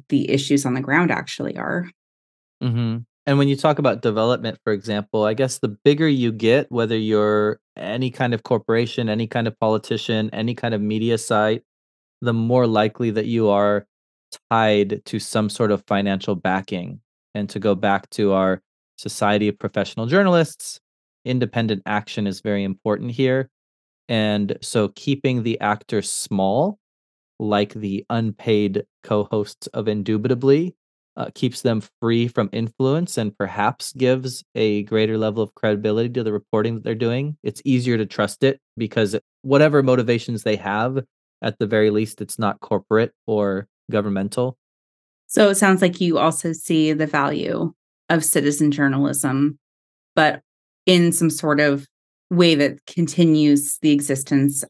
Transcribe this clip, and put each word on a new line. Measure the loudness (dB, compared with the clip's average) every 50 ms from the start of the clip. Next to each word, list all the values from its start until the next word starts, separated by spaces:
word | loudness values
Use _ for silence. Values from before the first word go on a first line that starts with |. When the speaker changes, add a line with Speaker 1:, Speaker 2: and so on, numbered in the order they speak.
| -4 -2
Speaker 1:
the | 0 0 0 2
issues | 0 0 2 2 0 2 2
on | 0 -2
the | -2
ground | -2 0 2 2 2 2
actually | 0 -2 -4 -8 -8 -8 -8 -8 -6 -6
are. | -6 -4 -4 -4 -6 -8 -12 _ _ _ _ _ _ _ _ _ _ _ _ -6
Speaker 2:
Mm-hmm. | -4 -2 -2 0 -2 -2 -2 -4 -8 -12 _ _ _ 0
And | 2 4
when | 4 2
you | 2
talk | 2 2 2 2 2
about | 2 0 0 0
development, | 0 -2 0 0 2 0 0 0 -2 -6 -8 -6 -4
for | -4 -4
example, | -4 -4 -4 -4 -4 -4 -4 -2 0 0
I | 0 0
guess | 0 -2 -2 -2 -4
the | -6 -6 -4 0 2
bigger | 4 4 4 4 2
you | 2 2 0 0
get, | -2 0 2 4 4 4 2 0
whether | -2 -2 -2 0 0 -2
you're | 0 0 2 2 2 2 2 2 2 0 -2 -4 _ _ -18 -12
any | -10 -8 -6 -4 -4 -6
kind | -4 -2 -2 -2 -2
of | -4 -2
corporation, | -2 -2 -2 0 0 0 0 0 -2 -4 -4 -4 -2
any | -2 -2 -4 -4
kind | -4 -4 -4 -4
of | -4 -2
politician, | 0 0 0 0 -2 -4 -6 -4 -4 -2 -2 -2 -2 -4 -4
any | -6 -6 -6 -6
kind | -6 -4 -4 -4
of | -2
media | -2 -2 -2 -2 0 0 -2 -2
site, | -2 0 0 2 2 2 0 -2 -6 _ _ _ _ _ _ _ _ _ _ _
the | -4 -2 0
more | 0 0 2 2 2 4 4
likely | 4 2 2 2 0 -2 -2 -2
that | 0 -2 -2
you | 0 0 2 2 4
are | 4 4 4 2 2 0 -2 _ _ _ _ _ _ _ _ _ -20 -18 _ 0
tied | 2 2 4 4 4 4 2 0 -2 -6 -8
to | -8 -8 -8
some | -6 -2 -2 0 0 0
sort | -2 -2 0 0
of | 0 -2 -2 -2
financial | -2 0 0 0 -2 -2 -2 -4 -4
backing. | -2 -2 -2 -2 -2 -4 -6 -8 -8 -8 -10 -12 -16 _ _ _ _ _ _ -10
And | -8 -8 -8
to | -6 -2
go | 0 0 0
back | 2 2 0 0 0 -2 -6
to | -4 0 0 2 2
our | 2 2 2 0 -2 _ _ _ _ _ _ _ -14
Society | -12 -12 -6 -2 0 0 2 2 0 0
of | -2 -4
Professional | -6 -6 -4 -4 -4 -4 -4 -6 -4
Journalists, | 0 2 2 4 4 4 2 2 0 -4 -12 -14 -14 -16 -16 _ _ _ _ _ _ _ _ -6
independent | -4 -2 -2 -2 -2 -2 -2 -2 -2 -2 -4 -4
action | -4 -4 -4 -4 -6 -6 -6 -4 -4
is | -6 -6
very | -4 -4 -2 -2 -2
important | -4 -6 -4 -4 -4 -2 -2 -4 -6
here. | -4 0 0 0 0 0 -2 -6 _ _ _ _ _ _ _ _ _ _ _ -4
And | -2 0 0 0 0 0 -2 -4 -4 -8
so | -8 -4 0 0 0 0
keeping | -2 -6 -4 -4 -2 -2 0 -2 -2 -2 -2
the | -2 -4 -2
actor | -2 -2 -2 -2 -4 -4 -4 -4
small, | -4 -4 -6 -8 -6 -4 -2 0 0 2 2 2 0 0 -2 -8 _ _ _ _ _ _ _ _ _ _ _ -8
like | -4 0 0 0 0 -2 -4
the | -6 -6 -4 -4 -6 -4 -4
unpaid | -2 -2 -2 -2 -4 -4 -2 0 2 2 2 0 -2 -4 -6 _ _ _ -6
co-hosts | -4 -2 -2 -2 -2 -4 -4 -4 -6 -8 -14 -18 -12
of | -8 -6 -4 -4
Indubitably, | -4 -2 -2 -2 -2 0 0 -2 -2 2 4 4 4 4 2 -2 -6 _ _ _ _ _ _ _ _ -10
uh, | -10 -10 -6
keeps | -4 -4 -4 -4 -2
them | -2 -2 -2 -2 -4 -8 _ _
free | -2 0 0 0 0 -2
from | -2 -4 -4 -4
influence | -4 -6 -6 -6 -4 -2 0 0 0 0 -2 -4 -4 -4
and | -4 -4 -4 -6
perhaps | -6 -6 -2 -2 -2 -2 -2 -4 -8 -12 -6
gives | 0 2 2 2 0 -2 -6 -10 -12 -16 _ -4
a | 0 0 0 0 -2 -2
greater | -2 0 0 0 0 0 0
level | -2 -2 -2 -2 -4
of | -4 _
credibility | _ -2 0 0 0 0 0 0 0 -2 -2
to | -2 -4 -4
the | -2
reporting | -4 -4 -4 _ -2 0 0 0 -2
that | -4 -6
they're | -6 -4
doing. | -2 -2 -2 -2 -2 -4 -4 -8 -8 -8
It's | -8 -8 -4 -2
easier | 0 0 2 2 2 0 0
to | 0
trust | -2 -2 -2 -2 -2 0 0 0
it | 0 0 -2 _ _ _ -8
because | -8 -4 0 0 0 0 -2 -4 -8 _ _ _
whatever | -2 2 4 6 6 6 6 4 4
motivations | 4 4 2 2 2 0 0 -2 -4 -6 -4 -2
they | -2 -2
have, | -2 -2 -2 -2 -2 -2 -2 -2 -4 -6 -8 _ _ _ _ _ _
at | -6 -6 -4 -4
the | -2 0
very | 2 4 4 4
least, | 4 2 0 -2 -4 -10
it's | -12 -10 -6 -4
not | -2 -2 -2 -4
corporate | -4 -4 -4 -2 0 2 2 2 2 0 -4 _ _ -2
or | 0 0 0 0 -2 -4 -6 -10 _ _ _ -4
governmental. | -2 -2 0 0 -2 -2 -4 -4 -2 -2 -2 -2 -4 _ _ _ _ _ _ _ _ _ _ _ _ _ _ -4
Speaker 1:
So | 2 4 4 4
it | 4
sounds | 4 4 4 4 4
like | 2 2 0 0
you | 0 0 0 2
also | 0 0 0 -2 -4 -6 -6
see | -6 -4 -2 0 2 2 2 0
the | 0 -2 -2
value | 0 0 0 -2 -2 -4 -4 -4 -4 -4 -4 -6 -6 _ _ _ _ _ _ 0
of | 0 0 2
citizen | 0 0 2 2 0 2 2 2 2
journalism, | 2 2 2 2 2 2 0 0 -2 -2 -2 -2 0 0 0 0 -2 -4 _ _ _ _ _ _ _ _ _ _ 0
but | 2 2 2 2 -2 -8 _ _ _ _ _ _ _ _
in | 4 4 6 6 4
some | 2 2 2 0
sort | 0 0 -2 0 2 2
of | 2 2 2 0 -4 -10 _ _ _ _ _ _ _ 0
way | 2 4 6 6 6
that | 4 2 2 0 -4 _
continues | -8 -4 -2 -2 0 2 4 4 6 6 6 6 6 4 4 2 0 -4 0
the | 2 2
existence | 2 2 2 0 -4 -4 -2 0 2 2 2 2 0 -2 -6